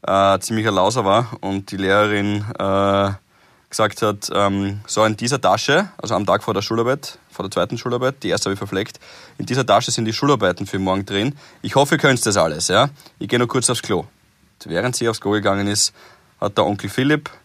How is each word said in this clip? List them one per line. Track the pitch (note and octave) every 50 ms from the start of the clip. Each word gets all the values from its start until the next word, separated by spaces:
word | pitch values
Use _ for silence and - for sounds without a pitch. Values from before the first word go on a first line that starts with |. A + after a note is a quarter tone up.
| _ -
äh, | F#2 G2 G2 G2 G2 F#2+
ziemlich | - - A2+ A2 G#2+ A2+
ein | G2+
Lauser | F#2+ F2+ G2+ A#2 C3 A2
war | F#2+ G2 A2+ A#2+ A2+ A2 -
und | - F#2+ G2 G2 G2 -
die | - F#2+
Lehrerin, | F#2+ F#2+ G2 G#2 G#2 G#2 G#2 G#2 G2+ G#2 G#2 G#2 G#2 G#2 - -
äh, | G2 G2 G2 G2 G2 G2 G2 G2 G2 G2 G2 F#2+ _ _ _ _ _ _ _ _ _ _
gesagt | - - A2 G#2 G#2 - -
hat, | G#2+ G#2 G2+ - -
ähm, | - - G2+ G2 G2 G2 G2 G2 G2 G#2 G#2
„So | - - - A2
in | A2 G#2+ G#2
dieser | A#2 A#2+ C#3+ C3+
Tasche“, | - F#2 F#2+ A2+ - - C#3 E3 G3+ F#3+ - _
also | - - A#2
am | F#2 G#2 F#2
Tag | F2+ G2+ -
vor | - G#2+
der | G2+
Schularbeit, | G2 - A2+ A2+ A2+ A#2+ C3 C#3 - - - - _ _
vor | - - F#2
der | F#2+
zweiten | A2 - F3 - - A2+
Schularbeit, | - B2+ B2 B2 B2+ C3 C3+ -
die | - G#2
erste | F2 - - G2
hab | G2
ich | F#2+
verfleckt, | G2 G2 - F#2+ G#2 - - - - - - - - - - _
„in | - -
dieser | B2 C3 C3
Tasche | A2+ G2+ G2+ A#2+ -
sind | A#2 - A#2
die | A2 G#2+
Schularbeiten | - - C#3 C#3+ A#2+ G#2 F2+ F2+ - G2+ G2
für | - G2
morgen | F#2+ F#2 F#2 G2 G2 -
drin. | G2+ G2 G#2 C3 C#3+ - - - - - -
Ich | F#2+ -
hoffe, | C3+ C#3 C#3+ -
ihr | D3
könnt | - D3 C3 A#2 -
das | A2+ G2 G2
alles, | D#2+ E2 D#2 D#2 - -
ja? | F2+ G#2 B2+ D3 - - - - _ _
Ich | - G2+
geh | B2 A#2+
nur | B2 A2+
kurz | - C3 A#2 -
aufs | B2 A2+
Klo.“ | - - G#2 F2
Und | - - _ _ _ _ _ _ _ _ _ _ - -
während | E2 E2+ G#2+ B2 B2
sie | - A#2+ A#2
aufs | A2 -
Klo | - G2+
gegangen | G#2 G#2+ G2+ G#2 G2 G2+ G2+
ist, | G2+ G#2 G#2 - - _ - - - - _ _ _ _ _
hat | - G2+ G2+
der | - G2+ D#2
Onkel | G#2 G2+ - G2+
Philipp | - - C3 C#3 D3+ D3 D3 - - - _